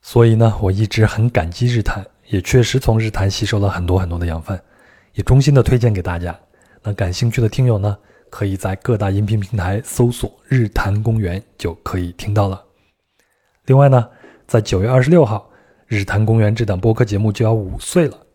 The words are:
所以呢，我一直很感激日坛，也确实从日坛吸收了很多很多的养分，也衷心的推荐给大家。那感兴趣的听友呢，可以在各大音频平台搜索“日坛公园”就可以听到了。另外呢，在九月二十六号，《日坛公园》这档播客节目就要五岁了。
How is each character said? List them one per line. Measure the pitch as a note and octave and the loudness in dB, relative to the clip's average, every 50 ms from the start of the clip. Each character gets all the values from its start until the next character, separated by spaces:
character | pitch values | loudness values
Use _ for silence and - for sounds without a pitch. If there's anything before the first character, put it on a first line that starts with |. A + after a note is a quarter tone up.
所 | _ - - A#2+ A#2 | _ 0 4 4 6
以 | A2+ A2+ | 6 6
呢， | A2 A#2 A2+ G2+ - | 4 4 2 2 0
我 | G2+ F#2+ | -2 -2
一 | F#2+ G2+ A2 | 0 0 -2
直 | G2+ - A2+ A2 | -2 2 2 2
很 | G2+ - - A2 A#2+ | 2 2 0 -2 0
感 | - G2+ F2 E2+ | 0 -2 -4 -4
激 | F2 - A#2+ | -4 -2 -2
日 | B2 A#2+ A#2 | 0 0 0
坛， | G2+ - - G2+ F#2+ - _ _ _ _ | -2 -2 -4 -4 -10 -16 _ _ _ _
也 | - F#2+ | -4 -4
确 | - - - B2+ | -2 2 2 2
实 | A#2 - - C3+ | 2 2 0 0
从 | - - A2+ A2+ | 0 2 0 2
日 | A2+ A2 | 0 -2
坛 | - - G2 G2 | -2 -2 -2 -2
吸 | - - G#2+ | -2 -2 -4
收 | G2+ - G#2 | -2 0 0
了 | G2+ G2 | 0 0
很 | F2 F2+ F2 | -2 -2 -2
多 | F2 F2+ F#2 | 0 0 0
很 | F#2 E2+ | 0 -2
多 | E2+ | -4
的 | E2+ F2 | -4 -4
养 | E2+ E2 D#2+ | -4 -6 -6
分， | E2 - G2 F2+ _ _ _ _ _ _ _ _ _ _ _ | -6 -8 -10 -10 _ _ _ _ _ _ _ _ _ _ _
也 | - G2+ | -6 0
衷 | - B2+ C3+ | 2 2 4
心 | C3 C#3+ | 4 4
的 | C#3 C3+ | 4 4
推 | A#2 - C3 | 4 4 2
荐 | A#2+ A#2 A#2 | 2 2 0
给 | G#2+ F#2+ | 0 0
大 | E2+ - F2 | -4 -6 -6
家。 | E2+ F2 F2 E2 - _ _ _ _ _ _ _ _ _ | -6 -6 -8 -10 -12 _ _ _ _ _ _ _ _ _
那 | G#2+ | -8
感 | G2+ - G2+ F2+ | -4 -4 -4 -4
兴 | F2+ - B2 A#2 | -2 -2 -2 -2
趣 | A2 - | 0 0
的 | A2+ G#2+ | -2 -2
听 | - - C3 | 0 0 0
友 | B2 A2+ | 2 0
呢， | G2+ G2 G#2 G2 - _ _ _ _ _ _ | 0 0 -2 -4 -4 _ _ _ _ _ _
可 | - - G#2+ | -10 -6 -4
以 | G2 F#2+ | -4 -4
在 | F#2+ - G2 F#2+ | -4 -6 -8 -8
各 | - _ - A#2+ | -6 _ -4 -2
大 | G2+ G2+ G2 | 0 0 -2
音 | G2 G2+ G#2+ | 0 -2 0
频 | G2+ A2+ G#2+ | 0 -2 -2
平 | G2 - - G2+ | -2 -4 -6 -4
台 | E2+ F2+ G2 A2 - | -4 -4 -4 -4 -6
搜 | - - - A#2+ A#2+ | -8 -2 0 0 0
索 | A#2+ - - - _ _ _ | 0 -4 -8 -10 _ _ _
“日 | _ C3+ B2+ A#2 G#2 | _ 0 0 0 0
坛 | _ - - G2+ G2 G#2+ | _ -2 -2 0 -2 0
公 | G#2+ A#2 A2+ A2 | 0 0 0 0
园” | G#2 F2 F2 G2 - _ _ _ | -2 -4 -6 -8 -10 _ _ _
就 | - F2 E2 _ | -8 -8 -8 _
可 | _ - - F#2 | _ -8 -6 -6
以 | F2 F2 | -6 -6
听 | F2 - - G#2 | -10 -10 -8 -4
到 | G2+ G#2 G2+ | 0 0 0
了。 | G2 F#2+ F#2+ _ _ _ _ _ _ _ _ _ _ _ _ _ _ _ _ _ _ _ _ _ | -2 -4 -8 _ _ _ _ _ _ _ _ _ _ _ _ _ _ _ _ _ _ _ _ _
另 | - C3 | 2 4
外 | C3+ C#3+ C#3 | 6 6 6
呢， | C3 B2 A#2 - _ _ - - _ _ _ | 6 4 2 -2 _ _ -20 -20 _ _ _
在 | _ - A2+ | _ 0 0
九 | G#2+ - - F#2 | 0 0 -2 -2
月 | G2 A#2 | 0 2
二 | B2+ C3 | 2 2
十 | B2+ C#3+ | 4 4
六 | F3 F3 D3 | 4 4 4
号， | G#2+ G#2+ G2+ - _ _ _ _ _ _ _ _ _ | 2 0 -8 -10 _ _ _ _ _ _ _ _ _
《日 | A#2 G#2 G2 | -4 -4 -2
坛 | - G2 G2+ G#2+ | -2 -2 0 2
公 | G#2+ A2+ A2+ | 2 2 2
园》 | G#2+ G#2 A2 | 2 2 0
这 | A2 A#2 | -2 -2
档 | G#2 G2 F2+ | -2 -2 -2
播 | G2+ A2+ A2 | 0 0 0
客 | - B2+ | 0 0
节 | - G#2 G2 | -2 0 -2
目 | G#2+ G#2+ | 0 -2
就 | G2+ - A2+ | 0 0 0
要 | A2 | 0
五 | A2+ A2 G2+ F#2 F#2 - | 0 -2 -4 -6 -10 -12
岁 | - - - F#3 E3 | -12 -2 0 0 0
了。 | C#3 - - _ _ | 0 -4 -12 _ _